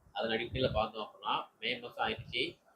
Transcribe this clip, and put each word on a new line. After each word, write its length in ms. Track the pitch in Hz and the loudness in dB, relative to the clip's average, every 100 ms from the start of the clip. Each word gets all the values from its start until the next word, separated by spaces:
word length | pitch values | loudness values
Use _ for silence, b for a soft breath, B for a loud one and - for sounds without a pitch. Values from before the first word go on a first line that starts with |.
| - | -8
அதன் 220 | 104 113 113 | -2 2 2
அடிப்படையில 340 | 117 131 123 | 0 2 2
பார்த்தோம் 320 | 107 110 110 104 | 2 0 -2 -8
அப்படின்னா, 280 | 95 104 147 156 _ | -4 0 0 -2 _
மே 140 | 113 123 | -4 -2
மாசம் 260 | 120 - 110 | -6 0 0
ஆயிடுச்சு, 380 | 110 - 120 160 - _ | 0 -4 -2 -2 -4 _